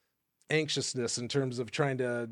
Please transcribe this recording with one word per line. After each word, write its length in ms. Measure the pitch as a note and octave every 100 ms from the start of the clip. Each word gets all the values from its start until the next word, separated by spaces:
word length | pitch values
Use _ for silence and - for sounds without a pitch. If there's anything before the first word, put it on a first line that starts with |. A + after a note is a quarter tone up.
| _ _ _ _ -
anxiousness 680 | D#3 D3 - - C3 A#2 -
in 100 | A#2+
terms 300 | C#3 C3 A#2+
of 120 | A#2
trying 260 | - C#3+ C3
to 320 | B2+ A#2+ A#2